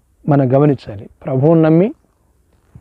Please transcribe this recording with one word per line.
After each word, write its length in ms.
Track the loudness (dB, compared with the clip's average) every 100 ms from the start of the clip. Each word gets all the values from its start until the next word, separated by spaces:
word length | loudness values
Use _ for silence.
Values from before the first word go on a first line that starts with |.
| _ _ -2
మనం 300 | 0 2 2
గమనించాలి, 520 | 0 -2 -8 -18 -18 _ -8
ప్రభువును 360 | -2 2 2
నమ్మి 320 | 2 2 0 -6 _ _ _ _ _ _ _ -20